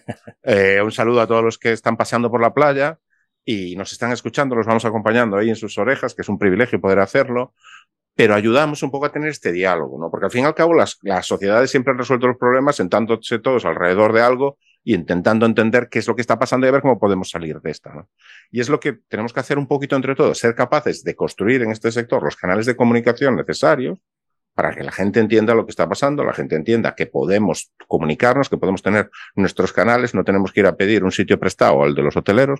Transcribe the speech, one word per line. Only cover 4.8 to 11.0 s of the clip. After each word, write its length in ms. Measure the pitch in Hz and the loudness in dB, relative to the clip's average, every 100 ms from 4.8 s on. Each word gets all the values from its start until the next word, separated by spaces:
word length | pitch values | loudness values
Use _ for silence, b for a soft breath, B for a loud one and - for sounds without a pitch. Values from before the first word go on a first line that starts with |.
| 113 | 0
acompañando 520 | 110 107 117 117 98 | -2 0 2 2 0
ahí 120 | 113 | 0
en 60 | 110 | -2
sus 200 | 104 - | -6 -4
orejas, 380 | 104 135 123 - | -2 -2 -4 -8
que 60 | |
es 60 | - | -6
un 100 | 101 | -2
privilegio 400 | 101 92 123 101 | 2 2 0 0
poder 180 | 95 98 | 0 2
hacerlo, 540 | 98 143 131 120 127 B B B B _ _ - | 2 0 -2 -4 -8 B B B B _ _ 2
pero 180 | 113 | 4
ayudamos 480 | 104 110 127 151 147 | 4 4 2 2 -2
un 80 | 143 | -8
poco 160 | 135 147 | -4 -4
a 60 | |
tener 180 | 147 151 | -4 -6
este 220 | 139 - | -6 -4
diálogo, 480 | 87 92 87 67 65 | 0 0 0 -4 -8
¿no? 100 | 82 | -8
Porque 160 | 85 95 | -4 -4
al 60 | |
fin 120 | 120 | 0
y 20 | 143 | 0
al 100 | 156 | 2
cabo 180 | 165 | 2
las, 240 | 160 98 - | 4 2 -2